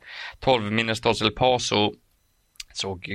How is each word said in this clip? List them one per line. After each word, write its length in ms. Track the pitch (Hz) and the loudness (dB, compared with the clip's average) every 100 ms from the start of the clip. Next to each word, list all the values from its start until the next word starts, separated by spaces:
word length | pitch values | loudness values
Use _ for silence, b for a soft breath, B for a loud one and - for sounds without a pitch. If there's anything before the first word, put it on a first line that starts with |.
| B B B B | B B B B
Tolv 320 | - 123 104 | 2 2 2
Minnestas 500 | 110 113 110 120 107 | 0 0 0 0 2
El 100 | 107 | 0
Paso 640 | - 127 123 - 107 104 - _ _ _ _ _ - - | 2 2 2 2 2 2 -2 _ _ _ _ _ -20 -16
såg 280 | - 104 92 - | -8 -8 -8 -10